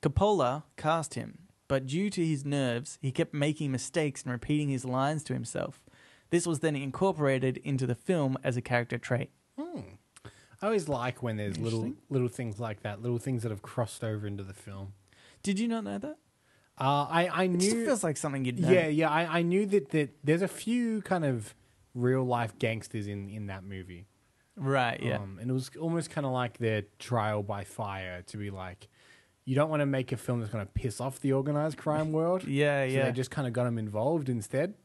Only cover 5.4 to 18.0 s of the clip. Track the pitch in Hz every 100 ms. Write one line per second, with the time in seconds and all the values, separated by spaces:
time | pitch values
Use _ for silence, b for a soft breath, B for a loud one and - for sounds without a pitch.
5.4 | 117 - - - - B B B B 170
6.4 | 170 156 160 147 139 131 196 160 147 131
7.4 | 131 127 147 139 127 123 - 180 139 131
8.4 | 143 123 - 123 120 117 - 123 143 _
9.4 | _ - 320 349 92 95 _ - 113 B
10.4 | B B 202 220 151 135 123 - 123 107
11.4 | 104 95 113 113 110 - _ 139 123 -
12.4 | 120 101 117 104 107 104 117 120 127 127
13.4 | 113 101 - - 113 - 113 107 104 101
14.4 | 98 95 - 98 95 98 _ B B B
15.4 | - 196 233 226 202 202 262 311 _ _
16.4 | b b b - 135 143 143 160 175 165
17.4 | 185 180 190 233 233 247